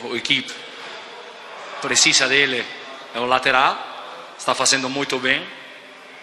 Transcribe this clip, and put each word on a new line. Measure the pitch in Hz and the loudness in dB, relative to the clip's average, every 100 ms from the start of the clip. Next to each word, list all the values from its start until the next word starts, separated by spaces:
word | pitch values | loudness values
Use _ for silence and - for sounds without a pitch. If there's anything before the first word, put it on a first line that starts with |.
| 117 | -6
el | 117 | -4
equipo | - 135 - - - - - - - - - - - - - - | 0 0 0 -10 -12 -14 -12 -12 -14 -16 -16 -16 -16 -14 -12 -6
precisa | 139 156 160 143 131 | 0 4 6 6 6
de | 139 | 6
él, | 139 | 4
es | 120 104 - - - - 117 | 2 -4 -8 -14 -14 -8 -2
un | 123 | 2
lateral, | 127 135 127 151 196 - - - - - - | 4 4 6 4 2 -6 -12 -14 -14 -16 -6
está | - | -2
haciendo | 123 131 135 131 | 2 4 2 0
muy | 139 139 131 | -2 0 0
bien. | 127 143 180 - - - - - - - | 2 0 -2 -12 -16 -18 -20 -20 -20 -18